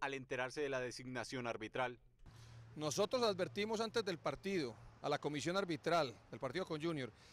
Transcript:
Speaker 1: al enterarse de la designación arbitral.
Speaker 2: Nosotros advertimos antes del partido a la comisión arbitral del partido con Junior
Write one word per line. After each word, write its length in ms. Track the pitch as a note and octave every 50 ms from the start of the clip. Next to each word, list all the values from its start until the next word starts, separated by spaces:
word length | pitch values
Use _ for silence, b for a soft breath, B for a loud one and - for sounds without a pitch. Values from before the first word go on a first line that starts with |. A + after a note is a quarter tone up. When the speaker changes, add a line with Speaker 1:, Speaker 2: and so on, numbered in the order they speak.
Speaker 1:
al 120 | D3 C3+
enterarse 480 | C#3 C3+ C3 - C3+ B2 B2+ B2+ - D#3
de 80 | D3 C#3
la 120 | C3+ B2+
designación 680 | B2+ B2 A2 - B2+ B2+ B2+ B2 A2 - C3+ B2+ A#2
arbitral. 520 | A#2 A2+ G#2+ A2 A2 - C3 B2+ B2 B2 - - - - - - B B B B B B B B - -
Speaker 2:
Nosotros 460 | D3+ D3+ D3+ - F#3 G#3 G#3 C4+ B3
advertimos 580 | A#3+ G#3+ G3 F3 F3+ C#3 - G3+ G#3 A3 A3+ G#3
antes 240 | A3+ A3 - A#3 G3
del 140 | G3 F3 -
partido 560 | - D#3+ C#3 - - G3 G3 F3 C#3 A#2 G#2+ - - - - -
a 80 | - C#3+
la 100 | D3 -
comisión 380 | - D3 D3+ C#3+ A#2+ E3 F3+
arbitral 560 | G3 G3 F3 D#3 - - D#3+ E3 E3+ D3 A#2+ A2 - - -
del 100 | B2+ A2
partido 260 | C#3 B2+ B2 F3+ F#3
con 160 | - E3 D3+
Junior 300 | D3+ E3+ D#3+ C#3+ B2+ A2 B B B B